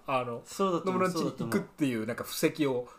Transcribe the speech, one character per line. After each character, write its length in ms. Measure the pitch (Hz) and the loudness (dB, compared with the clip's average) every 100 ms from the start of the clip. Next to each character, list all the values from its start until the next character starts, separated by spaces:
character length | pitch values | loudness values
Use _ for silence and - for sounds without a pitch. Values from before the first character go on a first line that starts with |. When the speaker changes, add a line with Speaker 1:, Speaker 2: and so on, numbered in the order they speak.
| - | -2
Speaker 1:
あ 160 | 131 | 0
の、 180 | 120 117 - | 0 -6 -8
Speaker 2:
そ 240 | - 196 | 0 2
う 40 | |
だ 60 | 170 | 2
と 80 | 185 | 0
思 100 | 185 | 2
う。 40 | |
Speaker 1:
野 60 | 185 | 2
村 0 | |
ん 40 | |
ち 120 | 170 139 | 2 -2
に 200 | - 117 | -2 0
行 20 | |
く 120 | 113 | 0
っ 20 | |
て 240 | - - 139 | -2 0 0
い 80 | 113 | 2
う、 100 | 110 | -2
な 80 | |
ん 20 | 117 | -4
か 80 | |
布 80 | - | -6
石 360 | - 160 156 139 | 0 0 2 0
を 200 | 123 123 | 0 -4